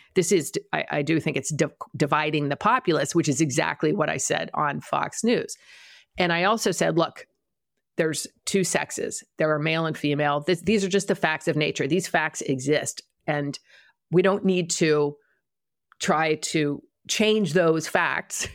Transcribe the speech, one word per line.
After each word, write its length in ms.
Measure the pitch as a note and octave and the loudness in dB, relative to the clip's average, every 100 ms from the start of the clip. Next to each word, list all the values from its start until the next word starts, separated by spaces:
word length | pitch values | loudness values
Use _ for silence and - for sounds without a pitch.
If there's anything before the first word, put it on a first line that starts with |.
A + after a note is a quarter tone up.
| _ | _
This 160 | - E3+ | 0 2
is, 220 | F#3+ C#3 - - | 2 0 -8 -4
I, 120 | D3+ C#3+ | -4 -2
I 120 | D3+ | -2
do 160 | C#3+ D#3+ | 0 0
think 180 | D#3+ C#3 | 0 -4
it's 140 | - | -4
di-, 160 | D3 D3 - - - | -2 -2 -2 -12 -4
dividing 520 | F#3 D3+ D#3 D3+ C#3+ | 0 0 0 0 0
the 80 | C#3 | 0
populace, 600 | G#3 B3 F#3+ D3+ D3 E3+ | 2 2 2 0 2 2
which 120 | D3+ | 2
is 120 | D3 | 2
exactly 520 | D#3+ B2 D#3 D3 D3+ | 0 0 -2 0 0
what 160 | D3+ D3+ | 0 0
I 80 | D#3 | -2
said 320 | - D3+ - | -2 -2 -4
on 260 | - D3 D3 | -2 -2 -4
Fox 440 | - C#3+ D3 - | -4 -4 -4 -4
News. 320 | A3 G#3 - - - - - - _ - | 0 0 -2 -12 -18 -20 -20 -20 _ -4
And 140 | F3+ | -2
I 120 | E3+ | 0
also 260 | F#3 A3+ G#3 | 0 0 0
said, 280 | F3 E3 E3 | 0 0 2
"Look, 280 | D#3+ - - _ _ _ _ _ _ - | 0 -4 -20 _ _ _ _ _ _ -2
there's 320 | D#3+ C#3+ - _ - | -2 -2 -8 _ -2
two 160 | G3 | 0
sexes. 640 | F3+ - - - A#2+ - - - | 2 0 -2 -6 -6 -8 -12 -2
There 140 | D#3 | 0
are 60 | D3+ | 0
male 280 | D#3 D#3+ D#3+ | 0 0 -2
and 120 | D3+ | -2
female. 420 | D3 C#3+ D3 D3 | -2 2 2 0
This, 200 | D3 E3+ | 0 -2
these 240 | - A3 | 2 0
are 40 | F#3 | 2
just 200 | G3 - | 0 0
the 80 | F#3 | 0
facts 320 | E3 D#3 - | 0 -2 -2
of 80 | D3 | 0
nature. 320 | D3+ - C#3 | 0 0 0
These 180 | F3 E3+ | 0 0
facts 360 | E3+ D#3 - | -2 -2 -4
exist. 600 | - C3 C3 D3+ - - - _ - | -4 -2 0 0 0 -10 -16 _ -6
And 320 | D3+ C#3+ - _ - _ _ - | -4 -4 -8 _ -20 _ _ -2
we 120 | E3+ | 2
don't 220 | F#3+ G3 | 4 2
need 260 | F#3 F3+ E3+ | 2 2 0
to 460 | - D#3+ D3+ D3 D3 _ _ _ _ _ _ _ - | 0 2 2 2 -4 _ _ _ _ _ _ _ -10
try 380 | - D#3 D#3+ D#3 | 0 2 2 0
to 460 | - D#3+ D3 C#3+ _ _ - | -2 0 0 -2 _ _ -6
change 440 | - G#3+ G#3+ F#3 | 0 4 4 2
those 340 | E3+ E3 D#3+ D#3 | 4 4 2 0
facts 640 | F#3 D#3+ C#3 - - - | 0 0 -2 -6 -8 -6